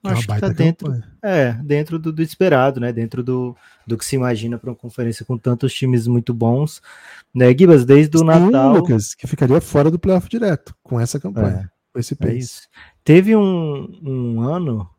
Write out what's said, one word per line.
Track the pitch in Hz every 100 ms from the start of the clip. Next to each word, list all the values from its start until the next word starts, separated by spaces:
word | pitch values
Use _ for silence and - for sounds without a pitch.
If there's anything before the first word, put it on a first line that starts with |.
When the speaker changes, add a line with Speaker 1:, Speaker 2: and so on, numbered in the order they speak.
Speaker 1:
Que | 196
é |
uma | 185
Speaker 2:
Acho |
que | 107
Speaker 1:
baita | 104 196
Speaker 2:
tá |
dentro, | 160 165 170 156
Speaker 1:
campanha. | 127 107 _
Speaker 2:
é, | 214 180 127 117
dentro | 143 147 151 165
do, | 160
do | 156
esperado, | 160 - 185 139 135 127
né? | 120
Dentro | 113 113 123
do, | 123 127 123 120 _ _ -
do | 117
que |
se | - 135
imagina | 123 113 117 117
pra | -
uma | 117
conferência | 120 - 117 113 -
com | 123
tantos | 127 123 135
times | - 131 123 113
muito | 120 117
bons, | 120 113 123 151 - _ - - - _
né, | 127 123 131
Gibas? | 185 156 123
Desde | 139 151 160
o |
Speaker 1:
Sim, | 160
Speaker 2:
Natal | 165 185 262 269
Speaker 1:
Lucas, | 208 175 113 104 -
que | 131
ficaria | - 131 143
fora | - 147 147
do | 170
playoff | 196 190 -
direto | 226 220 151 - -
com | _ 123
essa | 117 143
campanha, | - 110 104 92 92
Speaker 2:
É, | _ _
Speaker 1:
com | 123
esse | 120 143
Speaker 2:
é |
Speaker 1:
pace. | 123 120
Speaker 2:
isso. | 123 - - _ - _
Teve | - 160 190
um, | 220 196 180 160 139 - -
um | 151 131 120 113
ano, | 120 170 165 110 90